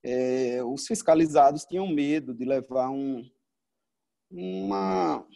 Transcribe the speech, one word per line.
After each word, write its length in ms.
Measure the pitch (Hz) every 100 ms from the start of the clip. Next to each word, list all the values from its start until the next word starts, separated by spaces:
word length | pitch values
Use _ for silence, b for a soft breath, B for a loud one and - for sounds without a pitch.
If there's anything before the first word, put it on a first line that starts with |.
é, 600 | 127 127 127 127 127 123
os 220 | 120 139 -
fiscalizados 800 | 220 - 160 160 151 139 147 -
tinham 220 | 180 190
medo 460 | 147 143 156 127
de 120 | 117 123
levar 440 | 135 120 127 127
um, 380 | 135 139 127 127 _ _ _ _ _ _ _ _ _ _
uma, 960 | 175 185 190 196 196 190 190 170 135 -